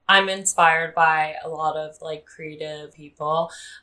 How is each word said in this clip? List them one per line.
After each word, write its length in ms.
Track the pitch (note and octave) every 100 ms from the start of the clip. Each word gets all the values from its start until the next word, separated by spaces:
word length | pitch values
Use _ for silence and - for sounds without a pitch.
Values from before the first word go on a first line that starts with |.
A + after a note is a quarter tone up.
| -
I'm 200 | G3 F#3+
inspired 680 | F#3+ F#3+ - E3 E3 E3
by 420 | E3+ D#3+ D#3 D#3 D#3
a 60 | D#3+
lot 280 | D#3 D#3 D#3
of, 200 | D#3 -
like, 240 | D#3+ D3+ -
creative 680 | - D#3 D3+ D3+ D3+ D3+
people, 560 | D#3+ D3 - D3+ D#3+ E3 - - -